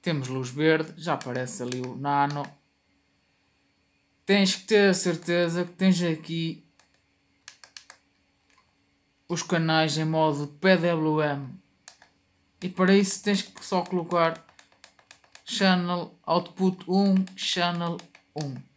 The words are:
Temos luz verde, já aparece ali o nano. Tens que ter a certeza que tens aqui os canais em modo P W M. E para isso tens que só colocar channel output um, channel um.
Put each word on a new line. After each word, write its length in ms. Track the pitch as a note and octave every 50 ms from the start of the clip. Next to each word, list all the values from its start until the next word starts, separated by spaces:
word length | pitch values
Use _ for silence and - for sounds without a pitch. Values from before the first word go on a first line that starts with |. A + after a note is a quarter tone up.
Temos 260 | _ F3+ D#3+ D3 C3 B2+
luz 220 | C3 C3 B2+ B2
verde, 440 | B2 C#3+ D#3 D#3+ D#3+ D#3 D#3 D#3 - -
já 120 | D#3 E3+ D3+
aparece 500 | - - C3 B2 B2+ B2+ B2 - - B2
ali 160 | B2 B2 B2+
o 160 | B2+ B2+ -
nano. 500 | B2+ C#3 C#3+ C#3+ C#3+ C#3+ C#3+ C#3+ C#3+ C#3+ C#3 - _ _ _ _ _ _ _ _ _ _ _ _ _ _ _ _ _ _ _ _ _ _ _ _ _ _ _ _ _ _ _ _ _ _
Tens 300 | - G3 G3+ G3 F#3+ -
que 80 | - -
ter 260 | - A3 G#3 G3+ G3
a 40 | F#3
certeza 720 | F#3 - F#3 E3+ E3 - - E3+ F3 F3 E3+ E3 F3 F3+
que 80 | F3
tens 300 | - - F#3+ F#3+ F#3 E3
aqui 640 | F3 E3+ D#3+ D#3 D#3+ - E3 E3 E3 D#3+ - - _ _ _ _ _ _ _ _ _ _ _ _ _ _ _ _ _ - - _ - _ _ - _ _ - _ _ _ _ _ _ _ _ _ _ _ _ _ _ _ _ _ _ _ _ _ _ _ _ _ _ _
os 120 | F3 D#3+
canais 560 | - - F#3 E3+ E3 D#3+ D#3+ D#3+ D#3+ D#3 C#3+ D#3
em 60 | D#3
modo 440 | D#3 D#3+ D#3+ D#3 D#3 D3 C#3+ D3 C#3+
P 280 | - - - F#3+ F#3+
W 460 | E3+ E3 F3 E3+ D#3+ D#3 D#3 D#3 D#3
M. 360 | D3+ D3 C#3+ C#3 C#3 B2+ - - _ _ _ _ _ - _ _ - _ _ _ _ _ _ _ _ _ _ _
E 60 | - F3+
para 260 | F#3 - F#3 F#3 G3
isso 300 | G3+ G#3 F#3+ - - -
tens 180 | G#3 G3+ F#3+
que 240 | - - _ - -
só 160 | - G3+ F#3
colocar 640 | F3+ - F#3 F3+ E3 E3+ F3+ F3 E3 E3 E3 - _ _ _ - _ _ _ _ - - _ _ _ _ - _ _ _ _ - _
channel 720 | - - G3+ G3+ F#3+ F#3 F3+ F3 F3 F3+ F3 E3+ - - _ _
output 580 | - D#3+ F3 F3 - - - F#3+ F#3 F3+ - - -
um, 380 | F3+ F#3+ G3+ G3 F#3+ F#3+ F#3+ F#3 - -
channel 600 | - - - F3+ F3 F3 F3 E3+ E3+ E3+ E3+ - - - _ - _ _ _
um. 200 | D3 D3 C#3 C3 B2+ C3+ _ _